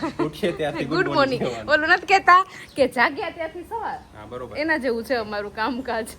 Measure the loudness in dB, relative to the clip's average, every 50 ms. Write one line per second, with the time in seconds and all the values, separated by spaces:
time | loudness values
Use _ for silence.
0 | -6 -4 -2 -2 -4 -4 -2 -2 -2 -2 -2 0 -4 -4 -2 -4 -4 -2 0 0
1 | 0 2 2 2 2 2 2 -2 -2 -2 -4 -4 0 2 2 4 4 4 2 2
2 | 4 4 2 4 6 8 8 8 6 2 -6 -18 -18 -8 0 0 0 2 4 2
3 | 2 2 2 -2 -8 -8 -6 -8 -10 -8 -8 -12 -12 -8 -8 -6 -6 -6 -8 -10
4 | -12 -18 -20 -18 -16 -12 -10 -10 -10 -10 -6 -4 0 0 0 0 0 -2 -2 -2
5 | -2 -2 -2 -2 -2 -4 -6 -6 -6 -6 -6 -4 -4 -2 -2 -4 -6 -4 -4 -4
6 | -6 -8 -12